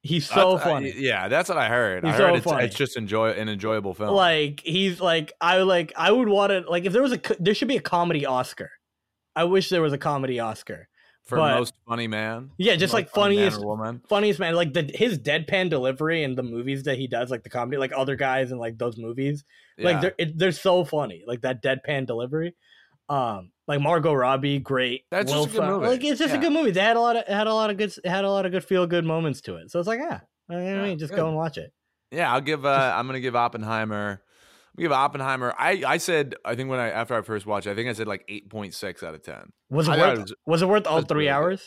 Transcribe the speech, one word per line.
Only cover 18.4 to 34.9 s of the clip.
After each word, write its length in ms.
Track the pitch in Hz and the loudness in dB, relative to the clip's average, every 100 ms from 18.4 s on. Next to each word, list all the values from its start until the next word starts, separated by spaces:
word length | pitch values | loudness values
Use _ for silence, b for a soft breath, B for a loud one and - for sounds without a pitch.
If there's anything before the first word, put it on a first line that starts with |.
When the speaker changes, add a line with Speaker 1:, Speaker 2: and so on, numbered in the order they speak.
| 127 | -2
Speaker 1:
and, 60 | 127 | -4
like, 180 | 117 113 | -8 -4
those 180 | 120 113 | -6 -4
movies. 480 | 113 120 139 147 _ b b b | -10 -4 -4 -4 _ b b b
Like, 180 | 180 156 | 0 2
Speaker 2:
Yeah. 40 | |
Speaker 1:
they're, 140 | 180 - | 0 -2
it, 220 | 165 160 | -4 0
they're 140 | 185 | 0
so 320 | - 190 180 | 2 2 4
funny. 400 | 156 151 127 85 113 | 2 -2 -4 -8 -10
Like, 160 | 120 | -4
that 180 | 127 127 | -4 -2
deadpan 440 | 139 131 - 143 127 | -2 -2 -2 -4 -2
delivery. 480 | 117 127 156 170 _ b b b b - | -4 -4 -4 -4 _ b b b b -4
Um, 420 | 143 120 101 90 _ - | -2 -2 -4 -12 _ -4
like, 140 | 143 | 0
Margot 300 | 143 170 156 | 2 4 4
Robbie, 440 | 143 127 135 139 143 | 4 4 2 0 -2
great. 460 | - 131 127 127 _ | 0 0 0 -2 _
Speaker 2:
That's 200 | 180 131 | -2 0
Speaker 1:
Will 120 | 147 | 0
Speaker 2:
just 100 | 147 | 0
a 40 | 220 | 0
good 60 | |
Speaker 1:
Ferrell. 160 | 156 196 | 0 0
Speaker 2:
movie. 100 | 233 | 0
Speaker 1:
Like, 120 | 254 | 0
it's 140 | 294 277 | 0 0
just 140 | 302 | 0
a 40 | 302 | 2
Speaker 2:
Yeah. 60 | |
Speaker 1:
good 100 | 320 | 2
movie. 180 | 302 277 | 2 2
They 100 | 180 | 2
had 160 | 208 233 | 4 4
a 40 | |
lot 160 | 233 233 | 2 0
of, 100 | - | 0
had 200 | 202 220 | -2 0
a 60 | |
lot 140 | 220 214 | 0 0
of 80 | 202 | -2
good, 160 | 208 - 180 | -4 -4 -4
had 180 | 190 | 0
a 60 | 196 | 0
lot 160 | 196 185 | 0 0
of 60 | |
good 120 | 180 | -2
feel-good 400 | - 185 175 175 | 0 0 2 0
moments 380 | 165 160 160 127 | 0 0 -2 -4
to 140 | - 85 | -8 -12
it. 140 | 87 | -6
So 80 | 175 | -4
it's 100 | 175 | -2
like, 100 | 233 | -4
yeah, 200 | 320 110 _ _ - | -4 -8 _ _ -10
I 40 | |
mean, 100 | 175 | -6
Speaker 2:
Yeah, 300 | 180 196 202 | -4 -4 -4
Speaker 1:
just 160 | 160 151 | -4 -4
Speaker 2:
good. 40 | 196 | -2
Speaker 1:
go 60 | 160 | -2
and 80 | 156 | -2
watch 220 | 160 - | -4 -6
it. 140 | 139 _ _ _ _ | -14 _ _ _ _
Speaker 2:
Yeah, 220 | 143 156 | -2 0
I'll 80 | 127 | 0
give, 220 | 139 151 | 0 -2
uh, 100 | 139 135 | 2 2
Speaker 1:
Just 180 | 131 95 | 2 0
Speaker 2:
I'm 80 | 127 | -2
gonna 140 | 131 | -4
give 140 | 127 120 | -2 0
Oppenheimer, 760 | 120 117 107 113 110 104 104 | 0 -2 -4 -2 -2 -4 -6
I'm 680 | 98 _ _ _ _ _ - | -8 _ _ _ _ _ -6
gonna 80 | |
give 80 | 170 | 0